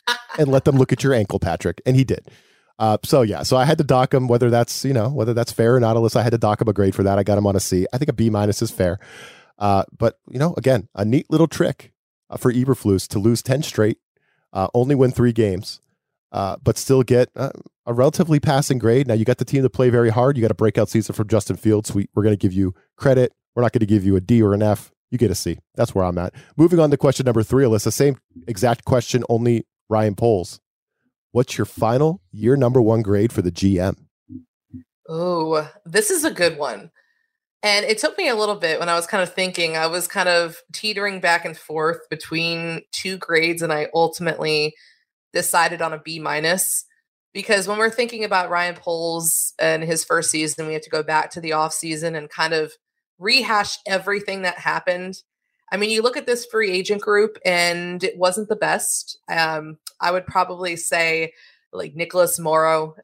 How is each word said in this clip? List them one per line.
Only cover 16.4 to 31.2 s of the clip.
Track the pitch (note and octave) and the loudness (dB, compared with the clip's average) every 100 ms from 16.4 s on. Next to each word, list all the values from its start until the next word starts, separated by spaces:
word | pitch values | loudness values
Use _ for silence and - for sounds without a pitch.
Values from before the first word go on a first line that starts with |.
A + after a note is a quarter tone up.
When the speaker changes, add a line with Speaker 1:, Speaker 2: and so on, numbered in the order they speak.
| G2 - | -4 -2
Speaker 2:
but | - A2 | -2 -2
still | - C3 | 2 2
get, | A#2+ B2 B2 | 4 4 2
uh, | - C3+ - - _ - | -2 -8 -10 -20 _ -6
a | |
relatively | A#2+ C3+ - E3+ D3 | 2 2 2 2 2
passing | - C3+ D3+ C3 | 2 0 0 0
grade. | A2 A#2+ C#3 | 4 4 2
Now | |
you | A2+ A2 | 0 2
got | B2 | 0
the | |
team | B2+ C#3 | 0 0
to | C3+ | 0
play | - B2+ | 2 2
very | A#2+ A#2 | 4 2
hard. | A2+ B2+ C#3+ | 4 2 2
You | |
got | A2 | 0
a | |
breakout | - A2 A2 G#2+ | 2 0 2 0
season | A2+ G#2 | 0 -2
from | G2+ G#2+ | -4 0
Justin | A2 - F#2 | 0 0 -2
Fields. | G#2+ G#2+ G#2 | 2 2 0
We, | G2+ G2+ | -4 -2
we're | - | 0
gonna | G#2+ G#2 | 2 2
give | G2+ | 0
you | F#2 F#2+ F2+ _ - | 0 -2 -4 _ -2
credit. | C#3 B2+ B2 _ _ | 2 4 2 _ _
We're | - | -2
not | A#2+ | 0
gonna | A#2+ | 2
give | G#2 G#2+ F#2+ | 2 2 4
you | F#2+ | 2
a | |
D | F2+ A#2+ | 4 4
or | G#2 | 4
an | G2+ | 4
F. | G#2+ G2+ - _ - | 2 0 -4 _ -8
You | B2+ | 0
get | A2+ | 0
a | |
C. | F2 - D#2+ _ | 0 -6 -8 _
That's | - A#2+ | -4 -2
where | G2 | 0
I'm | F#2 F2 | 0 -2
at. | F2+ - - - | -6 -10 -8 2
Moving | E3 E3+ | 4 6
on | D#3 | 4
to | C#3+ | 4
question | D3 - C3 | 2 2 0
number | A2+ | 0
three, | G#2+ B2+ | 2 2
Alyssa. | C3+ A2 - | 4 2 0
Same | - C#3+ C3 _ - - | 0 0 0 _ -18 -12
exact | A2+ A#2+ A#2 - | -2 -2 -2 0
question, | B2+ - B2+ A2+ | 0 0 -2 0
only | A#2 A#2+ A#2 - _ - | 0 2 0 -2 _ -2
Ryan | G#2+ A2 | 0 0
Poles. | G2 A#2 G#2 E2+ - _ _ _ _ _ _ | 2 2 0 -2 -12 _ _ _ _ _ _